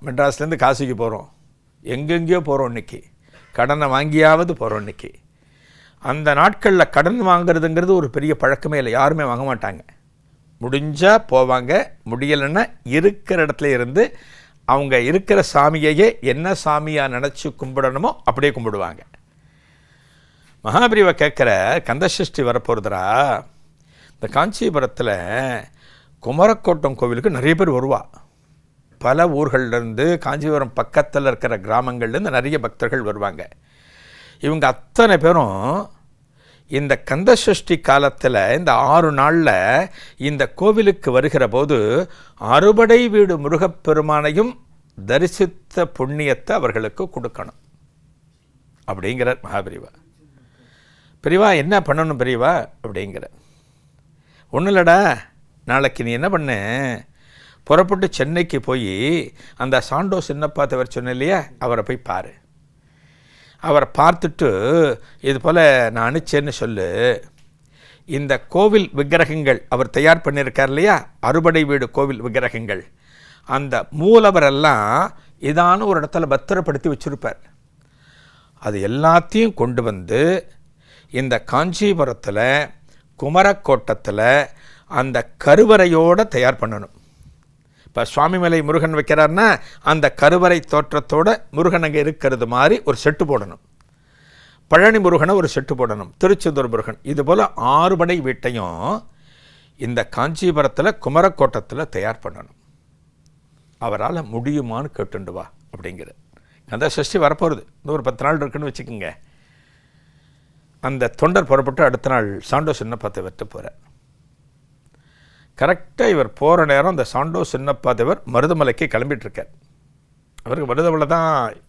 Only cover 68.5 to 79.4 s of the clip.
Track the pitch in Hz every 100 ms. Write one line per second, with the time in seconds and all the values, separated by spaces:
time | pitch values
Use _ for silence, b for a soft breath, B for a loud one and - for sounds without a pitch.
68.5 | 170 214 208 185 139 143 165 165 156 139
69.5 | 123 - 123 127 - 151 165 156 139 135
70.5 | - 135 139 196 185 - - 117 156 165
71.5 | 160 147 143 123 - 139 127 120 113 123
72.5 | 120 110 98 - _ b b b b b
73.5 | 131 143 127 - 156 175 226 214 180 143
74.5 | 139 151 123 104 127 196 - b b 131
75.5 | 151 175 190 214 175 151 - 160 135 -
76.5 | 202 175 143 165 143 - 139 113 110 -
77.5 | _ _ _ _ b b b b b b
78.5 | b - 104 101 127 156 170 170 220